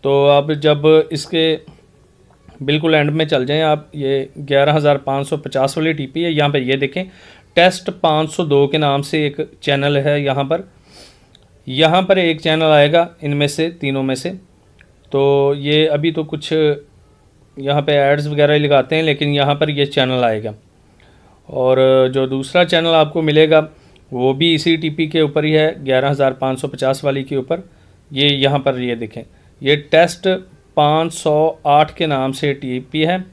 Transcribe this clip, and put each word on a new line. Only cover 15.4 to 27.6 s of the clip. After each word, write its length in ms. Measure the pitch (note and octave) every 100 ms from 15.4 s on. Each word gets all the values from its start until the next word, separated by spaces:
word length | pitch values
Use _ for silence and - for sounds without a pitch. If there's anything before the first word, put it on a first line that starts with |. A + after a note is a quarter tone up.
| C#3 C#3+
ये 300 | C#3+ D3+ D#3
अभी 240 | D3 D#3+
तो 120 | D#3+ D3+
कुछ 260 | D#3+ -
यहाँ 1300 | D#3 D3+ C#3+ - _ _ _ _ _ _ - C3+ D3
पे 120 | D3
एड्स 340 | C#3+ C#3 D3 D3
वगैरह 260 | D3 D3
ही 60 | D3+
लगाते 360 | D3 C#3+ C3 D#3
हैं, 80 |
लेकिन 260 | D#3+ D3 D3
यहाँ 260 | C#3+ C#3 D3
पर 140 | D3+
ये 140 | C#3+ C#3+
channel 360 | C#3+ B2+ B2+
आएगा। 300 | A#2+ A2 A2 G#2+ _ _ _ _ _ _ _ _ -
और 600 | C3 B2+ C3 C3 C3 C3
जो 160 | C3+ C3
दूसरा 360 | C3+ C3+ F3+ F3
channel 280 | E3+ E3 E3
आपको 260 | D3+ E3
मिलेगा 440 | D#3 D3+ D#3 D#3 D#3 - _ _ _
वो 220 | B2+ C3
भी 200 | C3+ E3
इसी 240 | D#3 E3 E3
टीपी 300 | D#3+ D3+ D#3
के 140 | D#3+
ऊपर 240 | D3+ D3 D3+
ही 60 |
है, 320 | D#3 D#3 -
ग्यारह 260 | C3+ C3 C#3
हज़ार 240 | C#3 C3+ B2+
पाँच 240 | C3+ C3
सौ 80 | C#3+
पचास 360 | - C3+ C3+
वाली 200 | C#3+ C#3
के 120 | C3+ C#3
ऊपर। 300 | B2+ E3